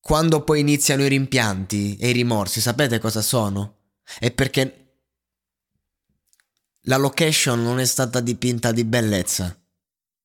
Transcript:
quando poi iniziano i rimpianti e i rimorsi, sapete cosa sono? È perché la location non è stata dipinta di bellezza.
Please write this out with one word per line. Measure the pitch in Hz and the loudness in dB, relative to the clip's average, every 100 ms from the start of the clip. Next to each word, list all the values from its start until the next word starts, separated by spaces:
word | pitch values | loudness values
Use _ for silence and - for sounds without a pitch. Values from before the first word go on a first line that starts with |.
quando | - 151 165 156 | 2 2 4 2
poi | 151 151 | 2 2
iniziano | 143 143 - 135 | 2 2 2 2
i | 139 | 2
rimpianti | 139 135 131 110 95 95 104 101 104 | 2 2 0 0 -2 -4 -2 -2 -2
e | 120 | 0
i | |
rimorsi, | 123 120 110 98 - | 0 2 0 -2 -2
sapete | 113 120 147 113 | -2 0 0 0
cosa | 110 110 | -2 -4
sono? | 107 127 104 98 101 _ _ _ _ - | -2 0 0 -4 -8 _ _ _ _ -4
È | 117 | -4
perché | - - - 135 - _ _ _ _ _ _ _ _ _ _ _ _ _ _ _ _ _ _ _ _ | 0 -2 0 -2 -4 _ _ _ _ _ _ _ _ _ _ _ _ _ _ _ _ _ _ _ _
la | - 131 | -2 0
location | 139 - 160 156 - 120 | 0 2 0 2 0 0
non | 117 127 | 0 0
è | |
stata | 127 - 131 127 | 0 0 0 -2
dipinta | 120 117 123 120 120 | -2 -2 -2 0 0
di | 113 | 0
bellezza. | 113 120 110 101 90 - 90 - _ _ _ _ _ _ | 2 2 2 0 -2 -4 -6 -8 _ _ _ _ _ _